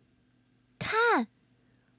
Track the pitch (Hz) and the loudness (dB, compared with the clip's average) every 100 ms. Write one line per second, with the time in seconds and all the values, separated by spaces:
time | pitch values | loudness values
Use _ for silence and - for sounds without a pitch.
0 | _ _ _ _ _ _ _ - - 427 | _ _ _ _ _ _ _ -12 -4 0
1 | 480 339 220 _ _ _ _ _ _ | 2 0 -2 _ _ _ _ _ _